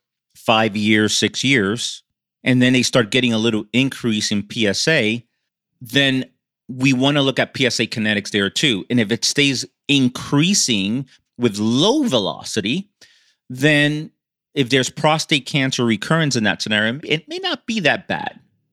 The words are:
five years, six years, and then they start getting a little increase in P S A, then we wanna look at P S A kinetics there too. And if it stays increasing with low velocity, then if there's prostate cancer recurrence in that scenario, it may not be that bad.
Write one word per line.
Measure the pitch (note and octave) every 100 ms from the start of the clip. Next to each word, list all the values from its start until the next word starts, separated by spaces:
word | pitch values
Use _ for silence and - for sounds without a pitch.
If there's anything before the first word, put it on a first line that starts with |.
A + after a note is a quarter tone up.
| _ _ _
five | _ - A2 A2+
years, | G#2 G#2 G#2+ G#2+
six | - G#2+ -
years, | B2+ C3+ G2 A#2 - - _ _ _ _
and | - B2+
then | B2+
they | B2+
start | A#2 C3 G#2+
getting | C3 B2
a | A2+
little | A#2 G#2+ -
increase | A#2+ C3+ - A#2+ G#2 -
in | G#2
P | G2+ - G#2
S | F#2+ -
A, | D#3+ G#2+ A#2 - _ _ _ _ _
then | A#2+ C3 C#3 C3 B2+ _ _ _ _
we | B2+ C3+
wanna | B2+ C3+ D3
look | C#3 B2+
at | A2+
P | - B2+
S | -
A | A2+
kinetics | - G#2+ G#2 G2+
there | G#2+ G2
too. | - D#3 G2+ -
And | B2
if | G#2
it | A2+
stays | - - C#3+ B2 - _ -
increasing | C#3 B2+ - - D3 E3+ G3 - G#2+ F#2+ A#2+ C#3 _ _ -
with | A#2+ G2+
low | A2 A#2+ F#3+ D4
velocity, | B3 B2 F#2 A1+ - - G2 D#3 G3 _ - _ _ _ _
then | B2+ D3 D3 D3 D3+ D#3+ _ _ _ _
if | - B2+
there's | C3 B2
prostate | - D#3 D#3 - D3 -
cancer | D3 C3 -
recurrence | A#2+ A2 - E3 D#3 B2
in |
that | G#2 F2
scenario, | - G#2+ A2 C3
it | - E3 -
may | E4+
not | F#4 D4
be | - A3
that | D3 A2+ -
bad. | E2 - - _ _ _